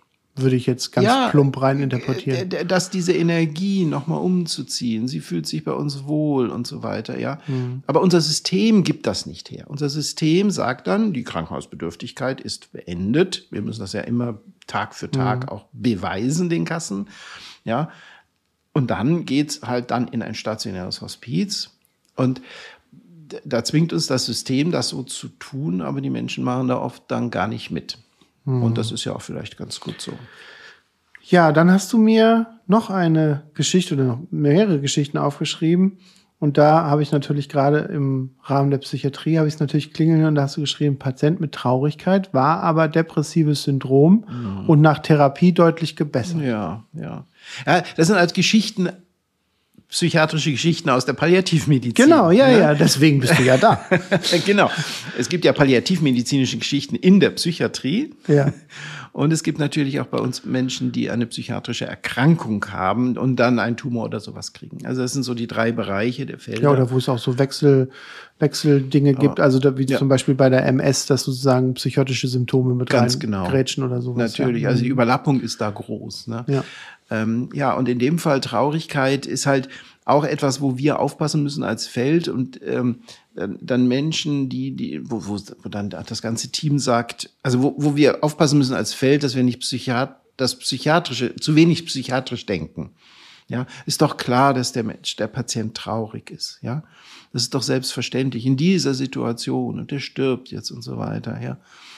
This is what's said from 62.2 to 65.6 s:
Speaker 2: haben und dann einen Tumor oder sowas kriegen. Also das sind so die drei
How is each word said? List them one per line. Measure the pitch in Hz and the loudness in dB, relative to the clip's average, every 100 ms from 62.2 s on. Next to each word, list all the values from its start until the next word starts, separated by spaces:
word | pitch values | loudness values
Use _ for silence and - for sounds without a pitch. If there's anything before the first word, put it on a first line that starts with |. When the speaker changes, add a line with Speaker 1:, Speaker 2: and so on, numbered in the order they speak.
| 143 165 110 104 101 | 4 4 0 -6 -6
Speaker 2:
haben | 90 92 110 127 113 | -2 -2 0 -2 0
und | 131 127 | -2 2
dann | 120 120 | 2 2
einen | 117 120 | 0 -4
Tumor | 135 117 110 | -6 -6 -6
oder | 113 | -8
sowas | - 107 - | -10 -14 -16
kriegen. | - - - - | -16 -18 -14 -8
Also | 127 | -4
das | 123 | -4
sind | 139 | -4
so | 123 117 | -4 -6
die | 117 | -6
drei | 110 | -2